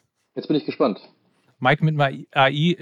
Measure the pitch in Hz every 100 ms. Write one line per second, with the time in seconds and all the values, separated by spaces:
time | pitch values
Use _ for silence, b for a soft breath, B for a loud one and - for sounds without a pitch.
0 | _ _ _ - - 151 - - 139 95
1 | - _ _ _ _ - 127 151 156 151
2 | 139 147 - 147 135 147 170 170